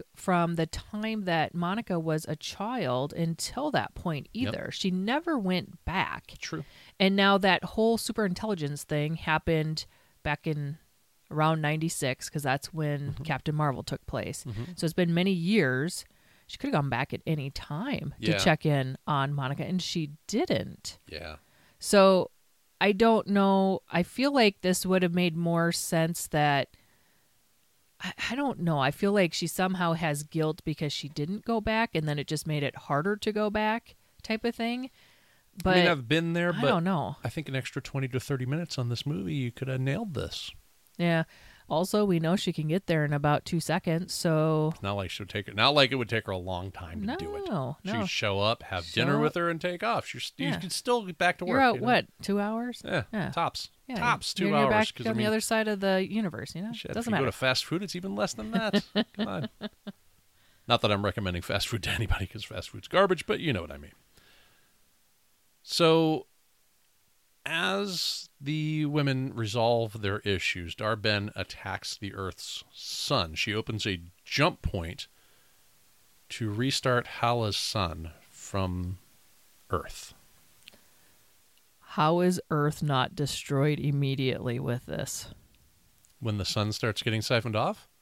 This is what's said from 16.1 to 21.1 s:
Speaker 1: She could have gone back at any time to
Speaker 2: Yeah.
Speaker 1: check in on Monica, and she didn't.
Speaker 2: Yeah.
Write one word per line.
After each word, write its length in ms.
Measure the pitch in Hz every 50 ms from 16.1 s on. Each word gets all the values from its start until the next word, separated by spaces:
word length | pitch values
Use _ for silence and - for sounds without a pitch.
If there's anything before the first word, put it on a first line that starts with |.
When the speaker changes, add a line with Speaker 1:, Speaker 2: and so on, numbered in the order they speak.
| _ _ _ _ _ _ _
Speaker 1:
She 120 | - -
could 100 | - -
have 60 | 285 262 156 143
gone 60 | 139
back 240 | 123 117 139 - 120
at 80 | 123 -
any 240 | 156 160 151 135 139
time 640 | - - - - 147 151 160 285 254 - - - - -
to 100 | 117 107
Speaker 2:
Yeah. 60 | 107
Speaker 1:
check 280 | 98 95 175 156 - -
in 320 | 156 147 139 131 131 131 - _
on 260 | - 151 139 135 139 147
Monica, 300 | 143 135 127 139 - 147
and 160 | - 185 180
she 300 | 165 - - 175 156 147 147 - _
didn't. 720 | - 202 233 359 - 185 113 - - - - - - - - _
Speaker 2:
Yeah. 300 | -